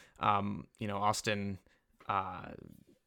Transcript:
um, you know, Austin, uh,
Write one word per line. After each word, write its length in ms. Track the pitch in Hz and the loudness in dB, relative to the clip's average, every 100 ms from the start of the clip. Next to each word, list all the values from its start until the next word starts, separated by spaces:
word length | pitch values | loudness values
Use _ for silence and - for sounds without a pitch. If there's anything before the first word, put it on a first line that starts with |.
| - - | -20 0
um, 460 | 107 101 101 95 - _ | 2 4 2 -4 -10 _
you 80 | 107 | -4
know, 100 | 101 | 2
Austin, 600 | 104 107 113 101 101 95 - _ _ _ - | 2 4 0 0 -2 -6 -12 _ _ _ -2
uh, 360 | 98 95 85 - - 50 - - - | 0 0 -6 -10 -14 -18 -20 -20 -20